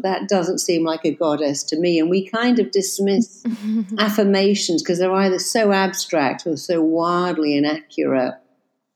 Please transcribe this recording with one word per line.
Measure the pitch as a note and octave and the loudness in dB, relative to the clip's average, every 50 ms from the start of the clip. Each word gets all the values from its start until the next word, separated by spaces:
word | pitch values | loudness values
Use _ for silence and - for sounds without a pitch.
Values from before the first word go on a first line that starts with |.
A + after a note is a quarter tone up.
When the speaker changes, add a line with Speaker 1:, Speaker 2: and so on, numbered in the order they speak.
Speaker 1:
That | - F#3+ F#3 - - | -2 -2 -2 -2 -2
doesn't | F#3+ G#3 F#3 E3 F3 - | 0 0 0 2 0 -2
seem | - - - E3+ D#3+ E3 | -2 -2 0 0 0 2
like | D#3+ D#3+ D#3+ - | 0 -2 -2 -2
a | D#3 | -4
goddess | C#3+ - E3+ D3+ D3 C#3+ D3+ C#3 C#3+ C#3 - | -2 0 0 0 0 0 0 -2 -2 -4 -4
to | - D#3 | -4 -2
me." | D#3 F3 F3 E3+ D#3+ | 0 0 2 2 2
And | D#3 E3+ | 2 2
we | F#3 G3 F#3+ | 2 0 -2
kind | - - A3+ A#3+ B3 B3 A#3 | -2 -4 0 2 2 2 2
of | G3 G3 | 2 2
dismiss | - G3 F#3+ - - - G3 G3 G3 A#3+ A3+ - - - - A#3+ A3+ G3+ G#3 G#3+ | 0 -2 -2 -2 -4 -2 0 0 2 2 0 -2 -4 -10 -8 -6 -6 -4 -4 -2
Speaker 2:
<laughs> | A3 A3+ G3+ F#3 A3 G#3 | -2 -2 -2 -4 -2 -2
Speaker 1:
affirmations | G#3+ G#3 G#3 A3 G3+ G3 G3 F#3+ G3 G3+ G3+ G3+ - - E3 D3+ | -2 0 2 2 2 2 4 4 4 2 2 0 0 -2 -2 -2
'cause | - - F3 F3 | 0 -2 0 0
they're | F#3 F#3 F#3+ | 0 0 2
either | F#3+ G3 F#3+ F#3 F3+ | 2 2 2 0 -2
so | - - - A#3 A3 G3+ | -4 -2 0 2 2 4
abstract | G3 G3 G3 F#3+ F#3+ - - - F3 D#3 C#3 B2 - - - | 2 2 0 0 -2 -6 -6 -2 0 0 0 0 -2 -4 -4
or | E3+ D#3 | -6 -6
so | C#3 - - F3 E3 | -6 -2 -2 0 2
wildly | D#3 D#3+ D#3+ E3 E3 E3+ F3 F3 F3+ F3+ E3 D#3 D3+ D3 C#3+ | 2 2 2 0 0 0 0 0 0 0 0 0 0 0 2
inaccurate. | C#3+ D3 D3+ D#3 D#3 - _ - D#3+ D3+ C#3 C3+ C3 B2 B2+ B2 - _ _ _ _ _ _ _ _ _ _ _ | 2 2 0 -2 -4 -8 _ -6 -4 -2 0 0 0 0 -2 -4 -10 _ _ _ _ _ _ _ _ _ _ _